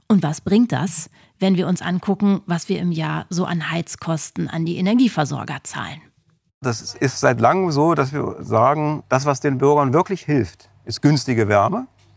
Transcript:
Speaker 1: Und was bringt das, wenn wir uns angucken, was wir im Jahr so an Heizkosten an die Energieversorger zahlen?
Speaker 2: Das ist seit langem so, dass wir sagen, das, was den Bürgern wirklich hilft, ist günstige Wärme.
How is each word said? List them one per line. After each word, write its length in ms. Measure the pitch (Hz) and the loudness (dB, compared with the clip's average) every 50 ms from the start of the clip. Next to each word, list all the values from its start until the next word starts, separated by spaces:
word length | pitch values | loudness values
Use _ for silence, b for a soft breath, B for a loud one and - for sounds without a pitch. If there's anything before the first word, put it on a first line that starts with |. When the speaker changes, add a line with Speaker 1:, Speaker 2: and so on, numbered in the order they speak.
| B | B
Speaker 1:
Und 160 | - 226 185 - | 2 2 2 2
was 180 | 147 160 - | 0 -4 -4
bringt 300 | - 175 196 226 247 226 | -2 2 4 4 4 2
das, 400 | - - 151 196 - - - - b b b b b | 0 -2 -2 -2 -4 -6 -8 -10 b b b b b
wenn 200 | b 190 190 190 | b 0 2 2
wir 100 | 175 185 | 2 2
uns 160 | - 185 - - | 0 -2 -2 -2
angucken, 580 | 175 180 180 - - 190 - 208 202 196 - - | -4 -4 -2 -2 -2 0 2 2 2 2 0 -2
was 220 | - 170 165 - - | -4 -4 -4 -2 -4
wir 100 | 190 - | -4 -2
im 120 | 180 175 | -2 -2
Jahr 360 | 165 160 160 151 151 160 - - | -2 -2 -2 -4 -4 -6 -6 -6
so 160 | 175 165 185 | -4 -4 -2
an 240 | - 175 165 156 151 | -2 -2 -4 -4 -4
Heizkosten 760 | 160 170 165 - - - - 170 165 151 - - - - 170 | -4 -4 -6 -6 -10 -8 -6 -4 -4 -4 -4 -6 -6 -6 -6
an 180 | 139 - 165 165 | -4 -4 -4 -4
die 120 | 165 170 | -4 -2
Energieversorger 840 | - 185 196 226 247 262 214 - 165 151 135 143 123 - - 143 135 - | -2 0 2 4 4 4 4 2 0 -2 -2 -4 -6 -8 -8 -8 -8 -8
zahlen? 380 | - - - 101 82 - 156 - _ _ _ _ _ _ _ _ _ _ - | -8 -8 -8 -8 -10 -12 -16 -20 _ _ _ _ _ _ _ _ _ _ -6
Speaker 2:
Das 340 | - 127 113 - - - - | -4 -4 -4 -4 -8 -12 -6
ist 240 | - - 131 - - | -4 -2 -2 -2 0
seit 200 | - 135 123 113 | 2 2 2 4
langem 300 | 113 120 160 190 190 175 | 2 2 4 2 0 0
so, 220 | 147 139 151 170 165 | 2 2 2 2 2
dass 200 | 151 139 135 147 | 2 0 -2 -2
wir 240 | 143 123 - - - | -4 -4 -6 -6 -8
sagen, 640 | - 107 110 110 117 131 147 156 151 147 156 - - - | -6 0 2 2 4 2 2 0 0 -2 -4 -4 -2 0
das, 160 | 131 131 139 | 0 0 2
was 160 | 147 139 - | 0 -2 0
den 180 | - 147 135 123 | 0 -2 0 2
Bürgern 340 | 139 143 147 147 143 131 123 | 4 4 4 4 2 2 2
wirklich 280 | 160 180 - 196 175 | 2 2 0 -4 -6
hilft, 480 | - - 151 135 107 - - _ _ _ _ _ _ | -2 0 0 0 0 -2 -6 _ _ _ _ _ _
ist 160 | - - - | -12 -4 0
günstige 460 | - 143 151 139 - - 123 113 110 | 2 2 2 2 2 0 0 0 2
Wärme. 400 | 101 107 101 101 120 175 233 262 - _ _ _ _ _ | 4 4 4 4 2 0 -4 -6 -8 _ _ _ _ _